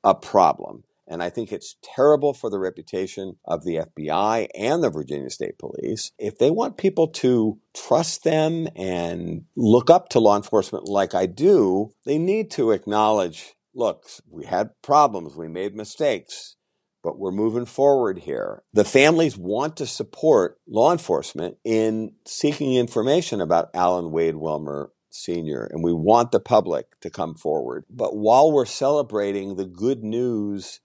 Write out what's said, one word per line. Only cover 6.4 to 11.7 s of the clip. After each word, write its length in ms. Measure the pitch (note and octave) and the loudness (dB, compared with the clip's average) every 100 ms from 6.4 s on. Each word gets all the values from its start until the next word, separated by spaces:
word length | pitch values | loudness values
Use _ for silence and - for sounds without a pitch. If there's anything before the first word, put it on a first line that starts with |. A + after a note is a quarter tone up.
| C3 | 2
want 280 | F#3 C4 - | 2 -2 -2
people 300 | F#3+ F3 D#3+ | -2 0 -2
to 500 | - C3 B2 A2 G2+ _ | 0 2 2 2 -2 _
trust 500 | - - A#2+ D#3+ - | -12 0 0 0 -4
them 440 | - D#3 D#3 E3 D#3+ - | 0 2 2 -2 -6 -6
and 680 | F#2+ F2+ E2+ F2 E2+ E2 - | -6 -4 -4 -6 -8 -10 -10
look 360 | - A2+ A#2+ B2 | 0 4 6 8
up 180 | F3 - | 6 4
to 100 | C3 | 2
law 160 | A2 G#2 | 4 4
enforcement 520 | - G#2+ F#2+ - - | 2 0 0 -4 -4
like 260 | G2 F#2 | 0 0
I 120 | F#2 F#2 | 0 -2
do, 680 | F#2+ E3+ F#3+ G2 | 0 4 4 4